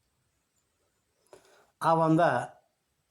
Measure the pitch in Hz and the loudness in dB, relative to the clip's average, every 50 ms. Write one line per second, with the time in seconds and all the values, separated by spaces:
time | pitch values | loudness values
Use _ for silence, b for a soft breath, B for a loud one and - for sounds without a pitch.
0 | _ _ _ _ _ _ _ _ _ _ _ _ _ _ _ _ _ _ _ _ | _ _ _ _ _ _ _ _ _ _ _ _ _ _ _ _ _ _ _ _
1 | _ _ _ _ _ b b b b b b b b b b _ - 160 165 165 | _ _ _ _ _ b b b b b b b b b b _ -2 -2 0 0
2 | 165 160 160 160 175 151 127 123 123 - - - _ _ _ _ _ _ _ _ | 2 0 2 2 2 0 0 -2 -6 -8 -14 -20 _ _ _ _ _ _ _ _
3 | _ _ | _ _